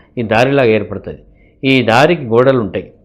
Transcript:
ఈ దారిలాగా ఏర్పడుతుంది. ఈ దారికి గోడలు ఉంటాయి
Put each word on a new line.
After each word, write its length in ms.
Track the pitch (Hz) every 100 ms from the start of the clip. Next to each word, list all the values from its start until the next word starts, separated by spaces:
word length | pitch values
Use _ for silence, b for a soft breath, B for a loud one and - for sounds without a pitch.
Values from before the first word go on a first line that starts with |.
| B B
ఈ 60 |
దారిలాగా 460 | 107 110 131 139 120
ఏర్పడుతుంది. 500 | 110 101 98 87 76 - b b b 135
ఈ 160 | 131
దారికి 420 | 110 117 156 170 120
గోడలు 340 | 117 131 131
ఉంటాయి 320 | 98 92 - _